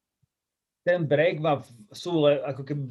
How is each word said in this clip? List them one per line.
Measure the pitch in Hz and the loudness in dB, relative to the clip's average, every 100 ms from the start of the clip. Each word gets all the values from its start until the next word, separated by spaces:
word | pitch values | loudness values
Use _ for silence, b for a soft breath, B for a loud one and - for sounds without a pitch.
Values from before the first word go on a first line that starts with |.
| _ _ _ _ _ _ _ _ | _ _ _ _ _ _ _ _
ten | - 175 151 | 0 0 2
break | 143 165 170 | 2 2 0
má | 156 139 | -2 -2
v-, | - 117 - | -4 -20 -20
sú | - 180 175 | -14 -4 2
le-, | 147 143 | 4 2
ako | 135 135 139 | -2 -8 -8
keby, | 147 131 | -8 -8